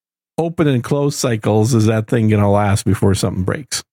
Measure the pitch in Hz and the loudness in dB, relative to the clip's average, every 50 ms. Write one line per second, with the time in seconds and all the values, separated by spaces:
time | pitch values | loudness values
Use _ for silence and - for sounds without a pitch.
0 | _ _ _ _ _ _ - - 165 170 165 - 160 143 131 120 - - 147 143 | _ _ _ _ _ _ -6 -4 -4 -4 -2 0 0 2 2 0 0 -2 -2 0
1 | 143 143 139 - - 127 117 107 - 113 107 107 107 123 131 113 107 110 110 110 | 0 -2 -2 -2 -2 -2 -2 -2 0 0 2 2 2 2 2 2 2 2 2 0
2 | 110 - 127 117 110 107 107 104 104 101 101 101 104 101 101 - - 101 92 - | -2 -2 -2 0 2 2 2 2 2 2 2 2 2 2 0 0 0 -2 -2 2
3 | 110 98 92 - - 104 - 92 90 - - - 135 - - - - _ | 2 0 2 2 -2 -4 -4 -4 -4 -4 -4 -6 -8 -10 -10 -10 -10 _